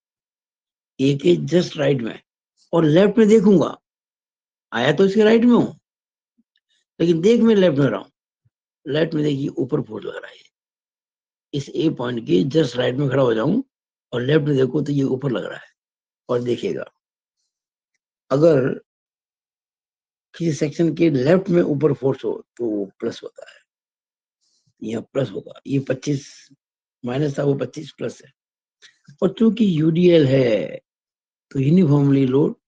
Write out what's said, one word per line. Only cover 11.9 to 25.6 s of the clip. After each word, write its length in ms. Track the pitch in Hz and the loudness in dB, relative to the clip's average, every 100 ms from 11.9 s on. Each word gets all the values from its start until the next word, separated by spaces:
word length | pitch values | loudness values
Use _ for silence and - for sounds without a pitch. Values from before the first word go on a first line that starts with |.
| 143 | -4
point 280 | 123 117 123 | -6 -6 -2
के 160 | 180 143 | -2 0
just 260 | 160 135 123 | 0 -2 -2
right 180 | 127 127 | -4 -2
में 140 | 139 | -2
खड़ा 140 | 135 | 0
हो 100 | 127 | 0
जाऊं 280 | 110 131 226 - _ _ _ - | 0 0 -2 -6 _ _ _ -12
और 80 | 120 | -8
left 240 | 127 156 147 | 0 0 0
में 100 | 135 | 0
देखो 240 | 127 151 | 0 -2
तो 100 | 143 | -4
ये 120 | 143 131 | -2 -2
ऊपर 260 | 127 135 | -4 -4
लग 140 | 101 87 | -6 -8
रहा 120 | - | -14
है। 140 | - _ _ _ _ _ - | -20 _ _ _ _ _ -6
और 120 | 123 | -4
देखिएगा, 420 | 120 117 98 69 - _ _ _ _ _ _ _ _ _ _ _ _ _ - | -4 -4 -4 -8 -10 _ _ _ _ _ _ _ _ _ _ _ _ _ -4
अगर 360 | 139 165 139 135 - _ _ _ _ _ _ _ _ _ _ _ _ _ _ _ - | 2 4 4 0 -6 _ _ _ _ _ _ _ _ _ _ _ _ _ _ _ -6
किसी 160 | 170 | -4
section 400 | 139 151 160 165 165 | -4 -4 -2 -2 0
के 140 | 165 | 0
left 400 | 139 135 185 190 | 2 2 2 2
में 120 | 175 | 0
ऊपर 320 | - 139 156 | 0 0 0
force 300 | - 135 - 107 | 0 -4 -4 -6
हो 60 | - - - | -8 -12 -8
तो 80 | 120 | -6
वो 200 | 104 95 - | -6 -8 -10
plus 200 | 113 - | -10 -10
होता 260 | - - - | -18 -20 -20
है, 60 | _ _ _ _ _ _ _ _ _ _ _ _ - | _ _ _ _ _ _ _ _ _ _ _ _ -14
यहाँ 200 | 110 113 - | -10 -10 -6
plus 180 | 135 127 | -6 -6
होगा, 280 | - - - | -8 -14 -16